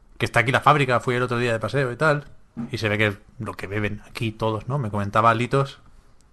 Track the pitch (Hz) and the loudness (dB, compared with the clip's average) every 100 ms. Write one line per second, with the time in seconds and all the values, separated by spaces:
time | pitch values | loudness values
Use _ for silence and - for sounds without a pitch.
0 | - - 120 120 120 123 139 151 131 120 | -20 -6 0 2 2 4 4 4 4 2
1 | 131 123 123 120 120 113 110 135 127 117 | 0 0 0 0 0 0 -2 -2 -2 0
2 | 156 147 - - - - - 104 107 107 | 0 0 -4 -20 -16 -10 -8 -4 -2 2
3 | 107 98 - - 101 - 95 104 104 104 | 2 0 -14 -12 -10 -10 -6 -4 -4 -6
4 | - - 113 107 113 107 120 143 107 101 | -12 -6 -6 -2 -4 -2 -4 -4 -2 -4
5 | 101 110 113 110 120 139 139 - - - | 0 4 4 4 0 0 -2 -8 -20 -20
6 | - - - | -20 -20 -20